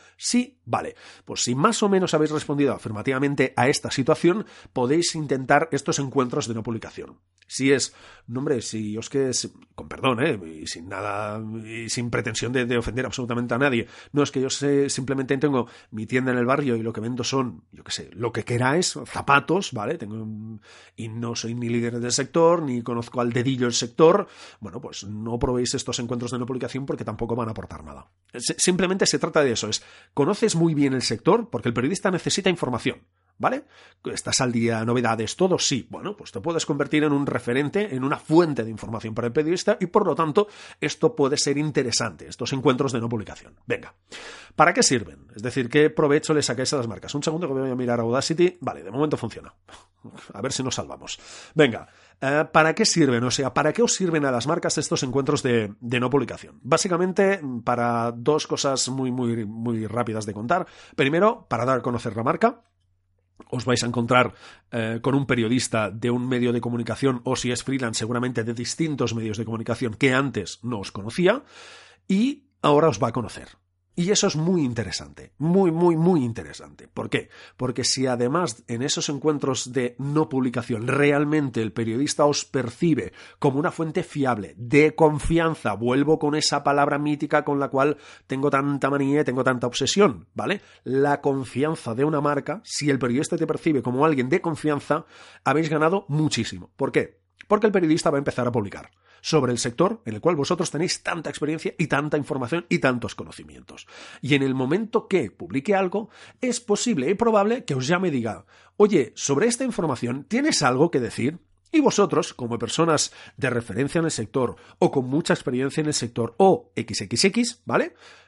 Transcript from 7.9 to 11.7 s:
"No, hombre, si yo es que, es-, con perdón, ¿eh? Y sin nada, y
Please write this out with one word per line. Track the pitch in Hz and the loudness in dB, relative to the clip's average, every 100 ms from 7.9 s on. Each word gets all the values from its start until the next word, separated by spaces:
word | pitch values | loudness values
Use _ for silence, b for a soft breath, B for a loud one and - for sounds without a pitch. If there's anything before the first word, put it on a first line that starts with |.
| B B B - | B B B -10
"No, | 120 | -6
hombre, | 147 123 | -2 -2
si | - 110 104 | -2 -6 -6
yo | 107 | -8
es | - | -6
que, | 139 131 | -2 -2
es-, | 120 - - - - | -2 -6 -12 -20 -18
con | 78 | -14
perdón, | - 135 117 160 | -2 0 2 0
¿eh? | 107 82 78 | -2 -6 -12
Y | - | -12
sin | 87 87 | -12 -10
nada, | 98 104 101 107 107 110 110 | -8 -6 -4 -6 -6 -8 -10
y | 110 | -10